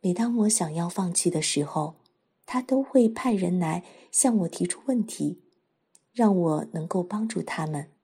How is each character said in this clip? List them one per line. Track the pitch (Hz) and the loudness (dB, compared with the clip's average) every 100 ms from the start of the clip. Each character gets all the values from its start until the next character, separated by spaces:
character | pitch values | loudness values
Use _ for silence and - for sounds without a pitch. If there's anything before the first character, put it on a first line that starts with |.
每 | 185 | 0
当 | 180 233 233 | 0 0 2
我 | 214 | 2
想 | - 165 | 2 -2
要 | 160 170 | -2 -4
放 | 190 185 | -2 -2
弃 | 170 180 | 0 0
的 | 160 | 0
时 | 156 - | -2 -2
候， | 143 - 151 - _ _ _ _ - | -2 -4 -6 -10 _ _ _ _ -6
他 | 254 | -6
都 | 247 269 | 0 0
会 | 269 269 226 | 4 4 4
派 | 226 254 | 2 -2
人 | 208 180 180 | 0 0 0
来 | 165 165 - - - | 0 -2 -8 -20 -6
向 | - 262 226 | 2 2 2
我 | 170 | 0
提 | - | -2
出 | 175 - - | -4 -4 -2
问 | 247 | -2
题， | - - 147 - _ _ _ _ _ _ _ | -2 -4 -4 -6 _ _ _ _ _ _ _
让 | - 226 | 2 4
我 | 190 165 151 147 | 4 2 0 -2
能 | 165 160 | -8 -4
够 | 185 | -4
帮 | 180 208 220 | -2 -4 -4
助 | 190 | -4
他 | 165 - 156 | -6 -6 -4
们 | 147 156 _ | -6 -8 _